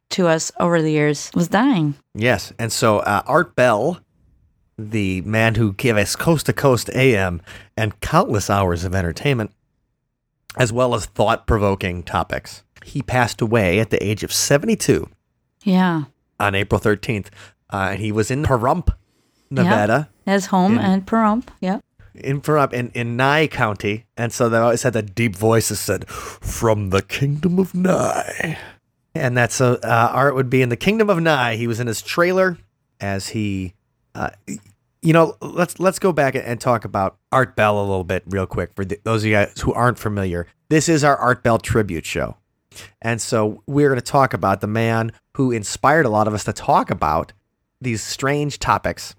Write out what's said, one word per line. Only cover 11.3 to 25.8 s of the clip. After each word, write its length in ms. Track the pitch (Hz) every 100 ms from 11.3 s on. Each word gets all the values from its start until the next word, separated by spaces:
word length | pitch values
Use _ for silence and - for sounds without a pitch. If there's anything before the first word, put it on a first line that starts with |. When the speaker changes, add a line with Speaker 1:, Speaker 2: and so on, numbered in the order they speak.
| 113 - 117 101 98 98 87
Speaker 2:
topics, 600 | 82 95 82 64 - - _ -
he 180 | - 147
passed 400 | - 127 117 -
away 380 | 117 117 92 92
at 100 | 110
the 140 | -
age 200 | 101 107
of 100 | -
seventy-two 760 | - - 143 202 220 - 98 - _ _ _ _ _
Speaker 1:
Yeah. 420 | - 185 185 165 143 _ _ -
Speaker 2:
on 160 | 101 98
April 240 | 101 107
thirteenth. 500 | 113 104 - 107 - - - _ -
Uh, 160 | 101 95
and 80 | 98
he 100 | 107
was 180 | 107 104
in 140 | 131
Pahrump, 440 | 156 127 117 170 -
Speaker 1:
Yep. 100 | - _ _ _ _ -
Speaker 2:
Nevada. 580 | 135 175 190 104 123 151 _ -
Speaker 1:
His 220 | 196 190
home 300 | 190 185 226
Speaker 2:
In 80 | 208
Speaker 1:
in 100 | 190
Pahrump. 440 | 190 226 214 220 - -
Yep. 200 | 185 202 - _ - -
Speaker 2:
In 260 | - 139
Pahrump, 320 | 147 151 135
in, 160 | 123 123
in 220 | 120 117 117
Nye 320 | 135 147 156
County. 580 | - 117 101 104 104 - -
And 160 | 117
so 160 | - 117
they 80 | 113
always 260 | 117 120
had 80 | 127
that 240 | 113 107 95
deep 220 | 117 90
voice 320 | 110 113 -
that 80 |
said, 320 | 107